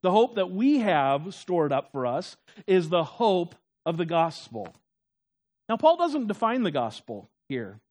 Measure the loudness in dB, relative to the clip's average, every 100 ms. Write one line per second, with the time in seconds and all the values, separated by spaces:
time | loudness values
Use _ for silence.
0 | 4 4 2 2 -4 0 2 4 4 2
1 | 2 0 -4 -14 -4 -2 0 0 -4 -6
2 | -2 -2 -6 -16 _ -18 2 2 2 0
3 | -2 -2 0 2 -2 -10 _ _ -6 -4
4 | -2 0 0 -2 -14 -12 -14 _ _ _
5 | _ _ _ _ _ _ _ 2 4 4
6 | 2 0 -2 -2 0 0 0 -2 -4 -8
7 | -14 -14 -14 _ _ -8 -8 -14 _